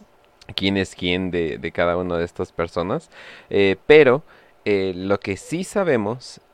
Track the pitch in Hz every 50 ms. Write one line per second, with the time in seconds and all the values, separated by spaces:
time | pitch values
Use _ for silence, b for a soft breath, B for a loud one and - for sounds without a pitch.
0 | - _ _ _ _ _ _ _ - - - - 95 98 98 98 92 - - -
1 | 90 90 87 92 95 90 85 87 82 76 58 64 76 82 - - 87 87 85 90
2 | 90 90 85 85 85 87 - - 92 - _ - 82 82 - 87 85 92 123 170
3 | - _ B B B B B B B B - 101 98 98 95 - _ - 151 156
4 | 143 127 120 156 - b b b b b b _ _ 107 104 98 95 95 87 90
5 | 95 98 101 - - 104 95 - - - 151 175 196 - - 208 190 170 135 113
6 | 101 104 123 131 - - - - _ _